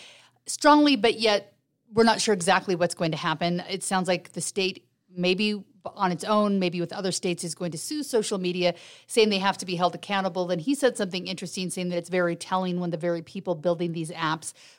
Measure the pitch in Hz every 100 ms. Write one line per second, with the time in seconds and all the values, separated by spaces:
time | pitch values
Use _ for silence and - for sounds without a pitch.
0 | - - _ _ - - 294 302 294 254
1 | 226 220 226 202 - _ _ _ _ 220
2 | 226 214 233 190 170 185 202 170 175 -
3 | 165 156 170 156 175 175 170 190 - 190
4 | 185 180 - 175 - 202 190 190 _ _
5 | _ 180 180 185 214 208 - _ - -
6 | 185 165 - 214 208 196 180 175 170 202
7 | 185 - 185 170 170 - 175 156 - 302
8 | - 233 214 202 180 180 175 175 - -
9 | - 233 214 190 196 185 185 175 175 175
10 | - 196 190 180 180 175 156 277 254 247
11 | 190 180 180 190 180 196 180 185 180 175
12 | 170 180 175 170 - 190 185 180 175 170
13 | 175 170 160 190 180 156 175 165 175 165
14 | 160 165 156 160 - - -